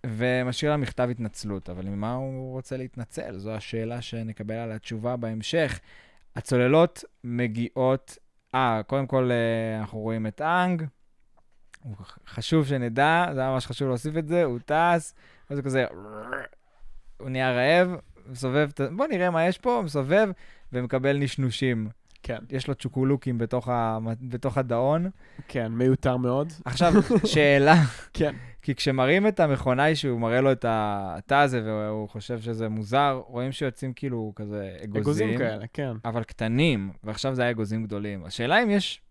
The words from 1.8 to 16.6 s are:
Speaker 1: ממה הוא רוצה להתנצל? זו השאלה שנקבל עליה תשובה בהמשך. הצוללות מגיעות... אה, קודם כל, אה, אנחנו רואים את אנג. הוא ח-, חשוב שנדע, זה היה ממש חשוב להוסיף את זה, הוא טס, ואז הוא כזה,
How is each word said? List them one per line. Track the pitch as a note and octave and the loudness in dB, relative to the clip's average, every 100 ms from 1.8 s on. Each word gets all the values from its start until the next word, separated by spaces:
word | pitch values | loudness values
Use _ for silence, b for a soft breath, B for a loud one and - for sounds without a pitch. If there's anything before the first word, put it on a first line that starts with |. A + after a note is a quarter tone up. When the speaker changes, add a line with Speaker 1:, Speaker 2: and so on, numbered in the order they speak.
Speaker 1:
ממה | F#2+ G2+ G#2+ | -8 -6 -6
הוא | B2+ C3+ C3 C3 | -6 -8 -8 -10
רוצה | B2+ B2 C3 | -12 -10 -10
להתנצל? | B2+ C3 A#2 - - F#2+ | -10 -12 -12 -10 -10 -10
זו | G2+ | -8
השאלה | A2 - A2+ A2+ A#2+ | -8 -6 -6 -6 -8
שנקבל | - A#2 A2+ A2 G#2+ | -8 -8 -8 -10 -8
עליה | A2+ A#2 A2 | -6 -6 -10
תשובה | - A2+ A#2+ B2 | -8 -6 -4 -4
בהמשך. | A#2 A2 G#2+ E3+ D3 - b b b b - - | -6 -6 -2 0 0 -4 b b b b -16 -14
הצוללות | - B2+ B2 D#3 E3+ - - _ | -2 2 6 6 4 2 -20 _
מגיעות... | A#2+ A#2+ B2 A2 A#2 - C3 C3+ - - _ _ _ | -8 -2 -2 -2 -4 0 2 2 -2 -20 _ _ _
אה, | B2+ B2+ A2+ G#2 | 0 2 0 0
קודם | C3+ C3 | -2 0
כל, | C3+ B2 | 0 2
אה, | A#2+ A#2 A2+ A2+ A2 | 2 2 0 -2 -4
אנחנו | G#2 A2 | -6 -6
רואים | A2 A2+ A2 | -4 -4 -4
את | - | -4
אנג. | D#3 F3 F3+ F3 D#3 _ _ _ _ _ _ _ - - | 0 2 2 0 -4 _ _ _ _ _ _ _ -20 -18
הוא | C3 G2+ | -14 -14
ח-, | G2 - - | -16 -20 -14
חשוב | - - D#3+ C#3 | -10 0 2 2
שנדע, | C#3+ A#2+ A2+ D3 E3 F3 | 0 -2 2 4 4 0
זה | C#3 | -2
היה | C3 | -2
ממש | C3 - | -2 -4
חשוב | B2+ C#3 | -4 -2
להוסיף | B2 D3+ D#3 | -2 -2 -4
את | D3+ | 0
זה, | F3 | 2
הוא | D#3 A#2+ | 2 -2
טס, | - D3+ E3+ E3+ - - b b - | -2 2 4 2 0 -18 b b -8
ואז | C#3+ | -6
הוא | |
כזה, | C#3 C3 B2+ - G#2 G#2+ A2+ - - - | -2 0 0 -4 -16 -14 -8 -8 -10 -18